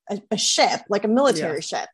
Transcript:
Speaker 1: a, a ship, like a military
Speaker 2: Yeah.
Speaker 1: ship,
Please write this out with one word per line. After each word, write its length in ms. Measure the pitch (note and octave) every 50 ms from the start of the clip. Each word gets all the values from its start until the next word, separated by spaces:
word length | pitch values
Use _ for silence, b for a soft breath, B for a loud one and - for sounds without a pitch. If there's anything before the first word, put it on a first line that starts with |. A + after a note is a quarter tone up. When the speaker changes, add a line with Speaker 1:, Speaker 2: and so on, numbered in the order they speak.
| _ -
Speaker 1:
a, 120 | G#3 G3 - -
a 60 | A3 -
ship, 440 | - - - - C#4 F#3+ - D3+ - -
like 160 | G3+ G3 G#3
a 40 | G#3+
military 460 | A3+ B3+ C#4+ C4+ G3+ D#3+ D3+ D#3+ D3+
Speaker 2:
Yeah. 40 | D3
Speaker 1:
ship, 280 | D#3+ - - A2+ - -